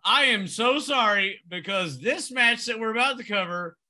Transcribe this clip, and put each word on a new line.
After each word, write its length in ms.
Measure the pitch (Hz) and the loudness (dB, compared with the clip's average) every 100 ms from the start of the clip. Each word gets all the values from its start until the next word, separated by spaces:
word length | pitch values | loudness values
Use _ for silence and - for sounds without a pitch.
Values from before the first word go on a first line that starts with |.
I 200 | 185 254 269 | 4 4 4
am 200 | 220 185 | 2 -2
so 300 | 175 240 277 | 0 2 2
sorry 600 | 262 277 220 202 196 196 170 | 0 2 4 2 0 -4 -10
because 520 | 175 165 196 175 131 | -10 -4 -2 -2 -4
this 300 | 180 330 - | -2 -2 -4
match 340 | 254 240 233 233 | 2 2 2 -4
that 120 | 226 | -4
we're 100 | 226 | -2
about 260 | 226 262 262 | 0 0 -2
to 60 | |
cover 520 | 285 208 180 175 175 - | -4 -4 -2 -4 -8 -12